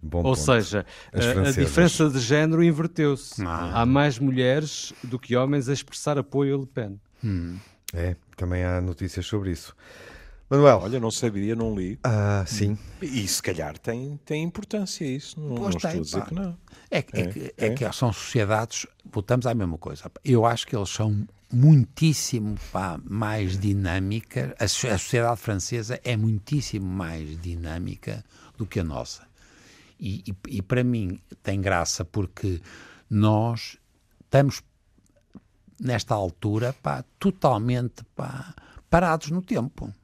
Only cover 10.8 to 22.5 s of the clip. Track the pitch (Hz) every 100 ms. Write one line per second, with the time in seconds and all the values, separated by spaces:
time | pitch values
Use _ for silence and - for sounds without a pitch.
10.8 | 92 127 113 - 120 101 101 117 113 104
11.8 | 90 104 127 110 104 101 92 107 104 107
12.8 | - - 170 127 95 - - 80 76 76
13.8 | - 117 135 147 - 151 160 175 208 214
14.8 | 190 - 151 131 - - 151 120 196 82
15.8 | 170 170 151 - - 165 196 170 - -
16.8 | - 170 - 101 87 101 - - 113 127
17.8 | 113 - 123 104 - 123 101 107 113 -
18.8 | - _ - - 98 123 123 117 92 80
19.8 | - 73 - - - 120 113 117 - 113
20.8 | 95 - 110 104 107 - _ 120 143 151
21.8 | 117 - 165 143 - 120 104